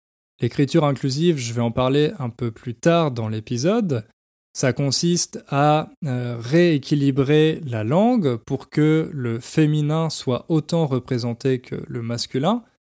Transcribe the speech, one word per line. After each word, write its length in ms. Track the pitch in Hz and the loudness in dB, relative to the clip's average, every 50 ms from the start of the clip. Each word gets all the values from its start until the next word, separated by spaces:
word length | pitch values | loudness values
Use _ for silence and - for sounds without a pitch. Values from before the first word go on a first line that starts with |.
| _ _ _ _ _ _ _ _ | _ _ _ _ _ _ _ _
L'écriture 460 | - 120 - - 143 127 - 170 151 | -4 -4 0 0 0 2 2 2 2
inclusive, 520 | 143 139 - - 139 127 147 165 175 165 139 | 2 0 0 -2 -4 -2 2 2 2 2 2
je 160 | 123 117 113 | -2 -4 -2
vais 80 | 120 | -2
en 100 | 117 117 | -2 0
parler 400 | 113 131 127 131 135 147 151 151 - - | 0 0 0 2 2 2 2 2 0 -4
un 100 | 135 120 | -8 -8
peu 220 | 110 - 123 117 | -6 -6 -6 -6
plus 240 | 110 - - 127 113 | -6 -8 -10 -12 -12
tard 360 | - - 170 165 170 165 147 | -12 -6 -2 -2 0 0 0
dans 160 | 127 120 110 107 | -2 -4 -4 -4
l'épisode. 800 | 110 107 107 - 123 117 127 175 214 240 214 175 139 117 - - _ _ _ _ _ _ _ _ _ | -6 -6 -6 -6 -6 -2 -2 0 0 0 0 -2 -2 -4 -6 -8 _ _ _ _ _ _ _ _ _
Ça 180 | - - 131 | -2 -2 0
consiste 720 | 117 - 143 139 127 - - 170 175 170 - - - 220 - - | 0 0 -2 -2 0 0 0 0 0 0 -2 -4 -8 -14 -10 -4
à, 400 | - 139 143 151 151 156 160 - - _ - | 0 2 2 4 4 2 0 -4 -10 _ -6
euh, 320 | 143 127 123 123 120 120 117 | -6 -4 -4 -4 -6 -6 -8
rééquilibrer 1200 | 113 120 143 170 175 175 160 139 123 - 160 147 139 139 131 135 135 131 151 151 156 156 160 165 175 | -6 0 2 4 4 4 4 2 0 0 0 2 2 2 2 2 2 4 4 4 4 4 2 -2 -4
la 180 | 135 117 110 107 | -6 -4 -4 -2
langue 520 | 110 139 180 214 240 254 233 175 139 120 113 | 2 2 4 4 4 4 2 2 0 0 -2
pour 320 | - - 139 131 - - | -4 -6 -6 -6 -6 -4
que 400 | - 160 151 156 156 156 160 - - | 0 2 2 4 4 2 0 -2 -6
le 260 | 143 123 117 113 117 | -6 -4 -4 -4 -4
féminin 720 | - - - 160 156 151 151 151 147 147 156 160 165 160 | -6 -2 2 2 4 4 4 2 0 0 0 0 0 -2
soit 360 | - - - 131 120 - - - | -2 -4 -2 -2 -2 -2 -2 0
autant 360 | 170 156 147 - - 170 160 | 0 0 0 0 0 0 0
représenté 760 | 135 131 123 - - 131 120 113 120 117 - - 135 131 123 | 2 0 -2 -2 -2 -4 -2 -2 -4 -6 -2 0 0 0 0
que 240 | - - - - - - | -2 -8 -10 -10 -10 -8
le 140 | 131 123 | -8 -8
masculin, 600 | 117 117 120 113 - - - 135 139 180 226 240 226 _ _ _ _ _ | -6 -6 -6 -6 -6 -4 -4 -2 0 0 0 0 -4 _ _ _ _ _